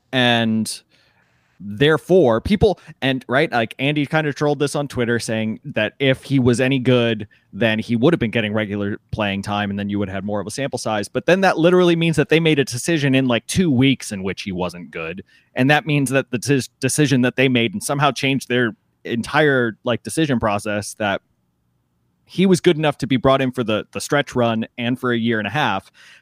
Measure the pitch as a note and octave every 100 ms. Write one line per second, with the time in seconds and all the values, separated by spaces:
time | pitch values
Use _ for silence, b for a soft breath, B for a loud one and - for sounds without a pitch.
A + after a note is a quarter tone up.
0 | _ C3 B2 A#2 A2+ A2 G#2+ - _ _
1 | _ _ _ _ _ - G2 G#2 D3 D#3
2 | - F#3 C3+ A2+ - G#3 A3 F3 B B
3 | C3 C3 - B2+ D#3 A#2 A2+ - C#3 D3+
4 | C#3 D#3 D3+ C3 D3 C#3+ D3 D3+ C#3+ B2
5 | A#2 A#2 - A2 A2 A2 - - G#2+ -
6 | C3+ B2+ - C#3 B2 A#2+ C3 C3+ B2 B2
7 | A#2 A2 G#2 b b G2 A2+ A2 A2 A#2
8 | C#3 E3+ A#2 A#2 G#2+ G#2+ G#2+ G#2 G2+ G#2+
9 | _ - G#2 G2 G2 G#2 G2+ G2+ G2+ G2+
10 | G2 G2 G2+ G#2 F2+ - C#3 B2 A#2 G#2+
11 | G#2 - - F#3 F#3+ D#3+ E3 F3+ F3+ E3+
12 | E3 D#3 E3 D#3 E3 D3 B2+ A#2+ - E3
13 | C#3 C3 C3 A#2 - - F3+ B2 C3+ B2
14 | - G2+ F#2+ F2+ G#2 F2+ F2+ F2 D#2+ E2+
15 | D#2+ F#2 - b b - B2+ D3+ - D3
16 | C3 C3+ - A#2+ - C#3+ - - C3 -
17 | D3 C3 B2 - C3+ B2 A#2 G#2 - C#3+
18 | C#3+ B2 C3+ C3+ - B2 A#2 G2+ _ _
19 | E2+ A#2 A2 D3 D#3 C3 A#2+ G#2 B2 A#2
20 | - - D#3 B2 A2+ G#2 G#2+ G#2 G#2 -
21 | G#2 F#2+ _ _ _ _ _ _ _ _
22 | _ _ _ - F#3+ F3+ F3 D3+ D#3 -
23 | B2 C3 C3+ C3+ C3 B2 A2 G#2+ - -
24 | - D3 - B2 A#2 A2+ A2 - A#2 B2+
25 | B2+ A#2 A2+ A2+ G2+ C#3+ C3 G2 - _
26 | B B